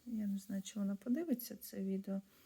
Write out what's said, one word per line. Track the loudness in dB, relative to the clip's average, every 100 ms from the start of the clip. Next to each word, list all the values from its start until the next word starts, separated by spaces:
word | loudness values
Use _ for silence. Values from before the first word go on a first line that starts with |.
| -4
я | 0 2
не | 0
знаю, | 0 -2
чи | -2 0
вона | 0 0
подивиться | 2 2 4 0 0 -10
це | -8 -4
відео | 0 0 0 -2 -4 -14